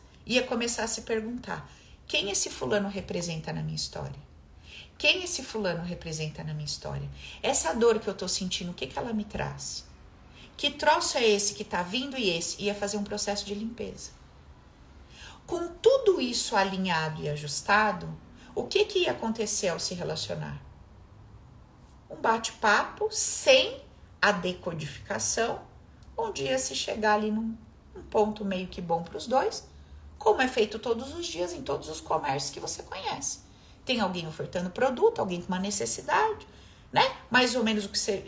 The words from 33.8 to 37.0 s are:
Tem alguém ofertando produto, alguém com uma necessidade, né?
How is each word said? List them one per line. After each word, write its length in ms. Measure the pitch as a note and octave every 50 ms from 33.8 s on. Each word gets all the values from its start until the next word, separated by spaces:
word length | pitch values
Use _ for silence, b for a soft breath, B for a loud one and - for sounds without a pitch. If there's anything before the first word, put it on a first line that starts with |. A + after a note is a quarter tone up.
| B
Tem 140 | - B3+ A3+
alguém 300 | G#3 F3+ F#3 F3+ E3 D#3
ofertando 420 | D#3+ - D3+ D3 - F#3 F3+ F#3
produto, 480 | - - A#3+ C4 B3+ A#3+ F#4+ A4+ A#4 -
alguém 220 | A3+ G3 F3+ F3
com 80 | F3 -
uma 100 | F#3 F#3
necessidade, 880 | F#3+ G3+ G#3 - - - - - - - D#4 F#4 G#4+ A4 G#4 - - - B B B B B B B B
né? 240 | - -